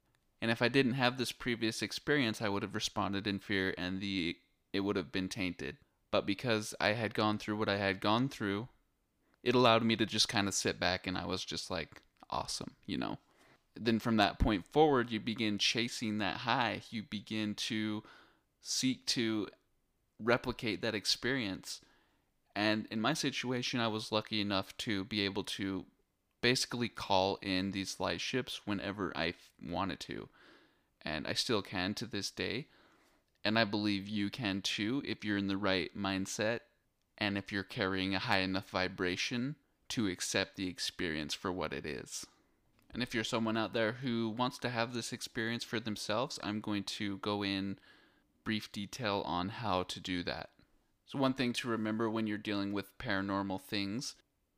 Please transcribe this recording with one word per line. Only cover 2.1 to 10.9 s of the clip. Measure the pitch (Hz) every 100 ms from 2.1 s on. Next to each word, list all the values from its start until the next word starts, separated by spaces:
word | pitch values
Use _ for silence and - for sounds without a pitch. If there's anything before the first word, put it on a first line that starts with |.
| 147 117 107
I | 110
would | 101
have | 107
responded | 107 - - 95 98 104
in | 98
fear | - 101 95 -
and | 87 95
the, | 101 95 82 - _ _ _
it | 98
would | 98 98
have | 71
been | 95 92
tainted. | - 92 85 69 - _ _ _
But | 104 -
because | 101 127 110 107 -
I | 98
had | 107 104
gone | 110 107 107
through | - 107
what | 104
I | 101
had | 98 95
gone | 104 113 135
through, | - 104 101 120 _ _ _ _ _ _ _
it | - 123
allowed | 123 113
me | 113 110
to | 107
just | 104 -
kind | 104 98
of |
sit | - 107 -
back, | 87